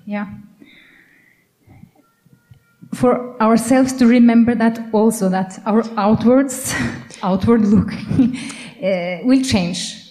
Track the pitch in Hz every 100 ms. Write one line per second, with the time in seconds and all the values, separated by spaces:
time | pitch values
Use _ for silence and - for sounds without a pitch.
0 | 208 202 202 - - _ _ _ _ _
1 | _ _ _ _ _ _ _ - - _
2 | _ _ _ _ _ _ _ _ - -
3 | 247 240 - - 220 226 - 262 262 -
4 | 233 247 233 233 226 233 226 226 - 214
5 | 220 220 190 185 190 - 226 214 226 -
6 | 202 220 220 262 277 - - - 233 101
7 | - - 190 190 220 233 202 208 - -
8 | - - 240 - - - - - 190 185
9 | 175 175 254 262 262 208 175 180 - -
10 | -